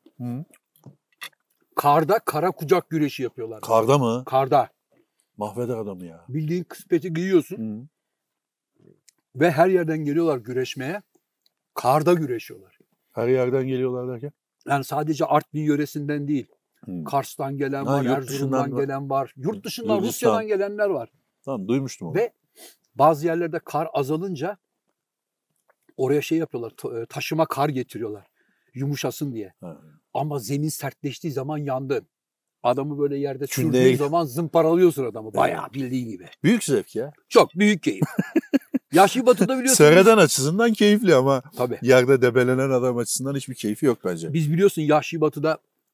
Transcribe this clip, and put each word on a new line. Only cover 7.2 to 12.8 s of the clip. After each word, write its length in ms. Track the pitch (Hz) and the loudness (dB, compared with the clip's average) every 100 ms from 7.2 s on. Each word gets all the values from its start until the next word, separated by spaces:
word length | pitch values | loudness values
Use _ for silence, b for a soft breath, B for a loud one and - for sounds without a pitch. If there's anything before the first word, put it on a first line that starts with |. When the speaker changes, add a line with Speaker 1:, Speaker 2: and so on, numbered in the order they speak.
| 185 185 139 202 | 2 2 2 -8
Speaker 1:
Hı. 300 | 110 107 135 _ _ _ _ _ _ _ _ _ _ _ _ _ _ 127 | -10 -10 -14 _ _ _ _ _ _ _ _ _ _ _ _ _ _ 0
Speaker 2:
ve 100 | 170 | 0
her 180 | 143 180 | 4 4
yerden 300 | 185 160 156 | 4 0 -2
geliyorlar 400 | 147 147 170 135 | -2 0 0 -2
güreşmeye. 640 | 110 127 127 135 131 202 - _ _ _ _ _ _ | -4 -4 -4 -6 -8 -10 -12 _ _ _ _ _ _
Karda 380 | - 120 143 156 | -4 2 2 4
güreşiyorlar. 680 | 175 147 117 - - - _ | 2 0 -6 -10 -20 -20 _